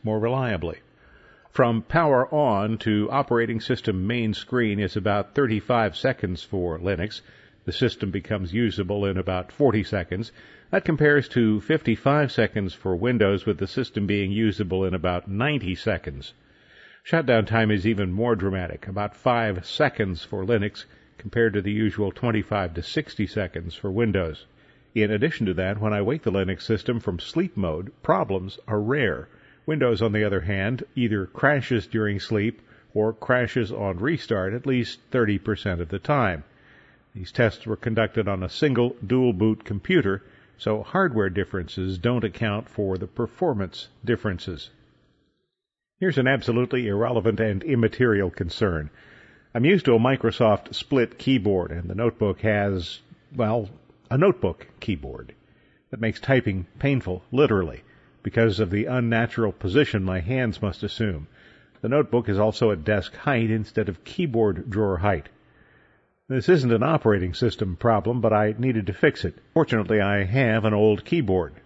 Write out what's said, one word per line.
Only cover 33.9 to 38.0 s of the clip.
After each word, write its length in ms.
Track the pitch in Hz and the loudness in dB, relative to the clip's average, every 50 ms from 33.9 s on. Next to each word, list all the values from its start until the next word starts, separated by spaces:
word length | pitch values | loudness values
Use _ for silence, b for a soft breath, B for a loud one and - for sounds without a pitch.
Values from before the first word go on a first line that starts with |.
| 92 87 | -4 -2
restart 540 | 101 139 170 147 - - 113 98 92 95 104 | -2 -2 -2 -2 -2 -2 -2 0 0 -2 -4
at 120 | 123 - | -4 -2
least 340 | 139 131 123 117 - - - _ _ | -2 0 0 0 -2 -6 -14 _ _
thirty 260 | - 131 120 104 104 92 | 0 0 2 2 2 0
percent 420 | - - 107 - - 104 90 85 | 0 -2 -4 -2 -2 -4 -4 -4
of 100 | 87 80 | -4 -6
the 100 | - 98 | -6 -6
time. 440 | - - 151 143 120 98 87 78 73 - b b b b b b b b b b b b - | -2 0 0 2 2 0 -2 -4 -8 -14 b b b b b b b b b b b b -16
These 180 | 104 92 - | -14 -14 -6
tests 360 | - - 123 110 - - - 110 | 0 2 2 2 2 0 -6 -6
were 80 | 110 | -6
conducted 520 | - - 117 110 107 | -4 -4 -2 0 0